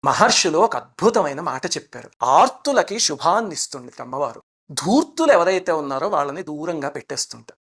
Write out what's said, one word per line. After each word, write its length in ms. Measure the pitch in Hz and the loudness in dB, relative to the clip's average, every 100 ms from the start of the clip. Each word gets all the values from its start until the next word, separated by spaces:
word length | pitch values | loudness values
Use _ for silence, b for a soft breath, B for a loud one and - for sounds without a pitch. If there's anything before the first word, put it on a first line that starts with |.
మహర్షులు 560 | 139 127 220 - 170 156 220 | 0 2 4 4 2 2 2
ఒక 100 | 123 | 0
అద్భుతమైన 580 | - - 208 214 156 139 170 | -8 0 2 2 -2 -4 -6
మాట 160 | 131 180 147 | -6 -6 -8
చెప్పారు. 340 | - 120 117 _ 120 143 | -10 -18 -20 _ 4 6
ఆర్తులకి 580 | 262 - - 254 170 214 - | 4 2 -2 0 0 -2 -2
శుభాన్ని 500 | 143 160 202 220 151 | 0 0 0 -2 -8
ఇస్తుంది 340 | - 135 123 - 123 | -10 -10 -16 -16 -12
అమ్మవారు. 340 | 131 135 117 _ _ _ 139 | -6 -6 -8 _ _ _ -6
ధూర్తులు 500 | 151 254 330 - 320 208 | 2 2 2 0 4 6
ఎవరైతే 360 | 170 185 180 160 | 4 0 -2 -4
ఉన్నారో 260 | 143 135 180 170 | -2 -4 -2 -2
వాళ్ళని 260 | 143 147 156 | -2 -6 -10
దూరంగా 400 | 151 165 165 139 143 | -8 -6 -6 -6 -8
పెట్టేస్తుంటారు. 640 | - 139 - 117 113 _ _ | -10 -8 -8 -12 -20 _ _